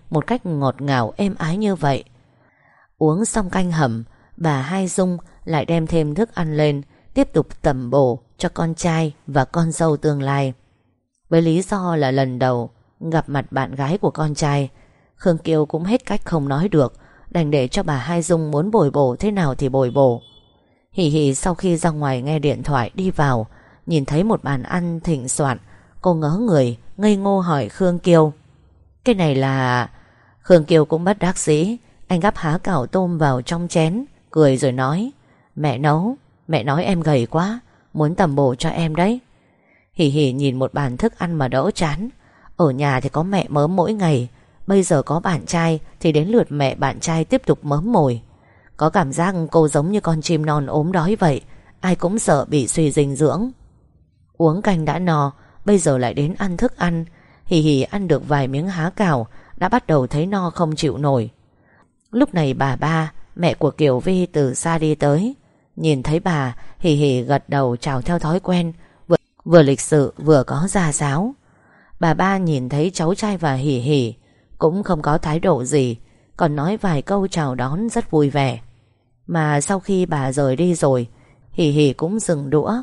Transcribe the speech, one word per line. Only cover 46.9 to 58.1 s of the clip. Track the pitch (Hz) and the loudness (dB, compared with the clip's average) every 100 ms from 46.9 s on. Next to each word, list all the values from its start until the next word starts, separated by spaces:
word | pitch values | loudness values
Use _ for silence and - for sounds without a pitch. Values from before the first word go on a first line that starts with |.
| - | -4
trai | - 160 160 | -4 -2 0
tiếp | 262 - | 0 2
tục | 143 147 | 0 0
mớm | 143 208 | -2 0
mồi. | 220 139 117 - _ _ _ _ - | 2 2 0 -8 _ _ _ _ -2
Có | 156 | 0
cảm | 202 139 | 2 0
giác | 139 180 185 160 | 0 -2 -2 0
cô | 165 151 | 2 4
giống | 147 160 | 2 0
như | 208 | -2
con | 175 156 | 0 -2
chim | - 160 151 | 0 0 0
non | 147 135 | -2 -2
ốm | 151 160 | -2 0
đói | 185 165 214 | 0 0 2
vậy, | 170 131 - - - - | 2 0 -6 -20 -20 -6
ai | 185 175 | -2 0
cũng | 175 220 | 0 -2
sợ | 202 143 - | 2 2 2
bị | 151 113 | 0 0
suy | - 151 | 0 0
dinh | 139 143 135 | 2 0 2
dưỡng. | 151 143 247 - - _ _ _ _ _ _ - | 0 0 -4 -8 -20 _ _ _ _ _ _ 0
Uống | 165 175 | 0 2
canh | 208 175 151 | 0 0 0
đã | 160 | -2
no, | 180 151 143 - - - - | 0 0 0 -4 -20 -8 2
bây | 202 | 2
giờ | 160 131 | 4 2
lại | 120 | 0
đến | 143 147 196 | -2 -4 -2
ăn | 202 175 | -4 -2
thức | 254 - | -2 -2
ăn. | 175 165 165 - _ _ - | -2 -2 -6 -14 _ _ 0
Hỉ | 170 | 2
Hỉ | 156 139 | 4 2
ăn | - 104 | 0 -2
được | 160 | 0